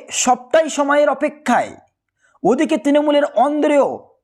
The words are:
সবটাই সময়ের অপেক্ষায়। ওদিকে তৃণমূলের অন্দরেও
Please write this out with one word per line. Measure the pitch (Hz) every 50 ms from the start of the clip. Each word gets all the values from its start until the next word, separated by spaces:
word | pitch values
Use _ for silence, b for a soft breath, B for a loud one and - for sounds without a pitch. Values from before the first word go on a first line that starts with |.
| - -
সবটাই | - - - 247 247 247 - - - 320 320 285
সময়ের | - 285 285 277 285 294 294 269
অপেক্ষায়। | 254 - 302 294 302 - - - 233 170 - - - - _ _ _ _ _ _ _ _ _ _ _ _
ওদিকে | - 240 262 294 311 - 320 302
তৃণমূলের | - 285 285 294 294 302 294 285 285 - - 208 254
অন্দরেও | 294 302 294 294 302 294 277 233 147 117 104 - _ _ _